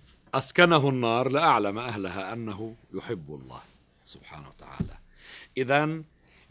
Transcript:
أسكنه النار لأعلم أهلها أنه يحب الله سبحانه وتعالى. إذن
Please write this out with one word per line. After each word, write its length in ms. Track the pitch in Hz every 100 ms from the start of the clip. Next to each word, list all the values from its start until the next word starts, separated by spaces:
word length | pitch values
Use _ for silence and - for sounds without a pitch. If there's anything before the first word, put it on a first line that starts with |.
| - _ _
أسكنه 540 | 135 - - 175 160 139
النار 400 | 131 117 117 127
لأعلم 500 | 139 160 123 101 107
أهلها 540 | 123 107 95 95 95
أنه 440 | 117 110 98 113 117 _
يحب 420 | 95 - 101 71
الله 280 | 73 64 60 - _ _ _
سبحانه 440 | - - - 78 69
وتعالى. 500 | - 69 67 - - - - - - - -
إذن 480 | 127 143 151 160 156 _ _ _ -